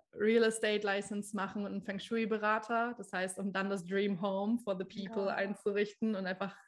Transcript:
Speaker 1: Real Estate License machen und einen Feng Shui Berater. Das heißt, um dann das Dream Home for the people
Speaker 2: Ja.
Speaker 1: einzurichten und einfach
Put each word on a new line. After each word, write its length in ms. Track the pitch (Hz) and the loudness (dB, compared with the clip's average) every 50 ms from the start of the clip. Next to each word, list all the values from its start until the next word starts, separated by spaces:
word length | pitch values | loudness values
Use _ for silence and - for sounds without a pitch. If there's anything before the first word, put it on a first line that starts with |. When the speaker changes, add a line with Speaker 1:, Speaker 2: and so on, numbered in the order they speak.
| _ _ - | _ _ -4
Speaker 1:
Real 300 | - 208 220 226 233 226 | 2 4 6 6 8 6
Estate 420 | 220 220 220 - 214 208 208 214 | 6 4 4 2 2 2 2 2
License 500 | 202 196 202 202 - 214 202 202 - - | 2 2 2 0 -2 -4 -6 -4 -4 -4
machen 300 | 196 190 190 - 214 202 | -2 -4 -2 -2 -4 -4
und 60 | 196 | -4
einen 100 | 196 196 | -4 -6
Feng 160 | - - 196 202 | -6 -6 -8 -8
Shui 240 | - - 233 226 226 | -4 -2 0 0 2
Berater. 680 | 202 220 208 208 214 214 226 220 - 233 226 233 240 240 | 0 0 2 2 2 2 2 0 0 0 0 0 -2 -4
Das 160 | - 196 - | -8 -10 -6
heißt, 260 | - 180 185 190 190 - | -4 -2 -2 -2 -4 -4
um 140 | 196 202 | -4 -2
dann 160 | 185 196 190 202 | 0 0 0 0
das 160 | 196 196 170 | 0 -2 -2
Dream 380 | 175 196 196 202 202 202 165 | -2 0 2 2 2 0 0
Home 360 | 208 202 190 190 202 214 240 233 | 0 -2 0 0 2 2 0 0
for 180 | - 208 190 185 | 0 -2 -2 -4
the 60 | 185 | -4
people 420 | 185 - 220 214 185 226 208 196 | -6 -6 -8 -8 -4 -2 -2 0
Speaker 2:
Ja. 80 | 190 - | 0 0
Speaker 1:
einzurichten 800 | - 196 196 202 - - 214 196 208 208 208 - - 226 220 214 | 0 -2 -2 -4 -2 -2 0 2 2 0 0 -2 -2 -2 0 0
und 100 | 190 190 | 0 -2
einfach 320 | 180 185 185 196 185 - - - | -2 -2 -2 -4 -6 -6 -12 -20